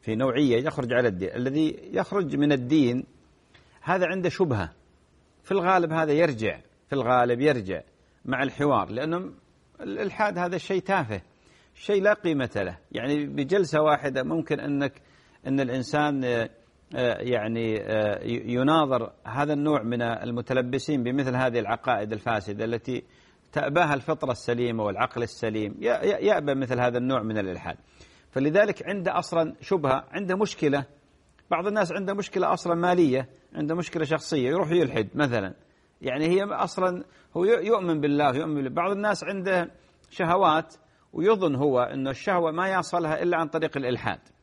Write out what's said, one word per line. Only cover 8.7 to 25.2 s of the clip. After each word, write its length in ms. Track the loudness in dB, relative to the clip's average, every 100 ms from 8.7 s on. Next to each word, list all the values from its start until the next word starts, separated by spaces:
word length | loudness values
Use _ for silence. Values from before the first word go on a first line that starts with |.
| 2 0
لأنه 420 | -4 -4 -4 -6 -14 _ _ _ _
الإلحاد 580 | -10 -6 -6 -2 -2 0
هذا 200 | -4 -4
شيء 220 | -2 -4
تافه، 400 | 0 0 0 -6 -10 _ _ _ _
شيء 280 | _ 0 2
لا 100 | 4
قيمة 380 | 2 0 -2 -2 -2
له. 220 | -4 -6 _
يعني 340 | -8 -2 -2 -2
بجلسة 540 | -4 0 2 2 2
واحدة 400 | 4 4 0 -2
ممكن 380 | -2 -2 -2 -4
أنك، 320 | -2 -2 -2 -6 _ _ _ _ -2
أن 140 | 0
الإنسان، 640 | 0 -2 -2 0 0 0
آه، 260 | 0 0 -2 -6 _ _ _
آه، 240 | 0 0 0
يعني، 640 | 0 0 0 -2 -2 -2
آه، 420 | 0 0 0 0
ي-، 280 | -2 -4 -2
يناظر 580 | 0 2 4 2 0 -2 -10 -10
هذا 260 | -4 -2
النوع 300 | 0 2 0
من 200 | 0 -2
المتلبسين 1000 | -2 -4 -4 -6 -2 -2 0 -4 -2 -2
بمثل 340 | 0 0 0 0
هذه 220 | 0 0
العقائد 540 | 0 -2 0 -2 -2
الفاسدة 520 | -4 -2 -4 -4 -6
التي 400 | -4 -4 -4 -6 -8 _ _ _ _
تأباها 420 | -4 0 2 2
الفطرة 380 | 0 -2 -4 -2
السليمة 520 | -4 -2 -2 0 0
والعقل 380 | -2 0 -2 -2